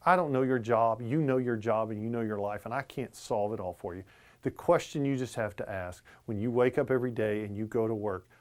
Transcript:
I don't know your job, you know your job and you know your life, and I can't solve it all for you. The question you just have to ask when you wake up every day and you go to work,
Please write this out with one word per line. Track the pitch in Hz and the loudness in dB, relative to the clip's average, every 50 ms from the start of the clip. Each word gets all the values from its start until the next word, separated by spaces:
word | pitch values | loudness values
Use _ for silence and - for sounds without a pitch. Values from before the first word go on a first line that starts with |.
| - | 2
I | 170 185 | 4 4
don't | 180 170 147 | 4 4 2
know | 131 131 | 2 2
your | 135 127 131 123 | 2 2 2 2
job, | 107 117 117 113 113 113 113 117 | 2 2 4 4 4 4 2 0
you | 117 113 143 160 | -2 0 0 2
know | 151 135 131 131 | 2 2 2 2
your | 123 120 117 | 2 0 -2
job | 107 101 117 107 110 110 110 | 0 0 0 0 2 0 -2
and | 110 104 | -4 -4
you | 110 117 | -4 -4
know | 120 117 | -2 -2
your | 113 107 107 101 | -2 -2 -2 -2
life, | 101 101 104 104 - | -2 -4 -4 -6 -8
and | 110 120 | -6 -6
I | 139 | -6
can't | 135 - - 135 120 - - | -6 -6 -8 -8 -8 -8 -10
solve | - - - 123 104 101 104 | -12 -6 -2 -2 0 0 -2
it | 113 104 | -2 -4
all | 92 90 87 | -6 -6 -8
for | - - 92 87 | -8 -10 -10 -10
you. | 95 98 - - - - - - _ | -10 -12 -16 -20 -20 -20 -20 -14 _
The | - 131 | -6 -6
question | - - - 175 170 151 - - - 151 139 | -6 0 4 4 4 4 2 -2 -4 -2 0
you | 139 139 | 0 0
just | 127 127 113 - | -2 -2 -4 -4
have | 120 110 101 - | -4 -4 -4 -4
to | - - - | -6 -8 -6
ask | 101 95 90 90 87 - - - - - _ | -6 -6 -8 -8 -10 -14 -18 -20 -20 -12 _
when | - 107 101 | -6 -4 -2
you | 113 127 | -2 0
wake | 117 123 123 127 - 147 | 4 4 4 4 4 2
up | 127 120 | 2 2
every | 131 123 123 123 | 2 2 0 0
day | 113 113 107 107 104 107 107 | 0 0 0 0 0 -2 -4
and | 104 101 | -4 -4
you | 104 110 | -6 -4
go | 107 - 117 110 113 | -2 0 0 2 2
to | 113 | 0
work, | 107 104 104 92 92 - _ - _ | -2 -2 -2 -4 -4 -8 _ -20 _